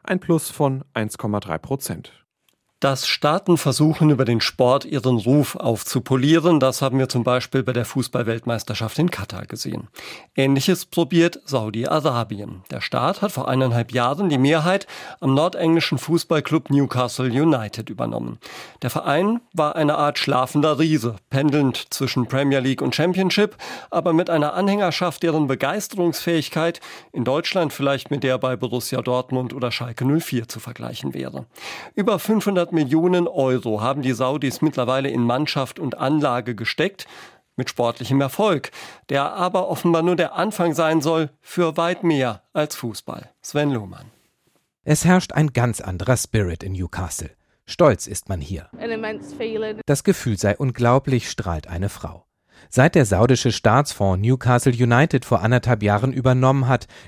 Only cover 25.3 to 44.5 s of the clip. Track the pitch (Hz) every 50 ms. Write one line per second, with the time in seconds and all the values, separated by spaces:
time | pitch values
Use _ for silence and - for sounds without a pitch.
25.3 | 151 156 151 131 135 - - 135 170 214 202 - - 202 175 170 156 - - 175
26.3 | 170 160 143 - - 160 156 170 170 - - - - - - _ - - 120 120
27.3 | 131 156 170 - - 190 170 147 - - 139 139 139 131 - - 147 135 135 131
28.3 | 127 123 - 127 127 113 131 120 123 123 - - - 127 117 127 123 127 127 -
29.3 | 127 127 127 120 123 135 123 120 117 - 123 123 117 - 123 131 143 160 165 -
30.3 | - 120 113 - - 110 - 120 120 - 117 120 117 - - - - 135 131 -
31.3 | - 139 127 - _ - - - - - - - - - 202 233 214 165 - -
32.3 | 220 214 - 208 196 180 170 165 180 165 151 127 139 160 165 180 180 180 175 175
33.3 | - 170 135 131 127 123 - 117 107 104 110 123 139 147 131 131 127 107 131 127
34.3 | 139 151 139 135 117 - - 156 - - 123 110 127 135 135 139 - 123 120 120
35.3 | 120 131 151 151 - 147 135 127 - - 165 135 - - 127 135 151 156 147 139
36.3 | 120 123 113 120 120 98 113 - - - 151 196 - - - - - - - -
37.3 | - _ _ _ _ - 127 - - - 120 117 117 - 123 113 131 139 143 135
38.3 | - - 208 214 180 139 - - - - - - - - _ - 143 139 139 151
39.3 | - 202 180 180 180 190 185 - 170 - - 175 170 165 160 175 180 160 170 147
40.3 | - - 175 214 208 - 175 170 151 139 165 156 160 160 135 156 165 160 160 143
41.3 | - _ _ - - - 175 165 156 175 165 170 180 180 - 170 156 139 131 123
42.3 | 107 98 _ _ - 160 151 147 - - - 117 104 - - - - - - -
43.3 | _ _ - - - 147 147 147 135 113 104 92 92 92 - - - _ _ _
44.3 | _ _ _ _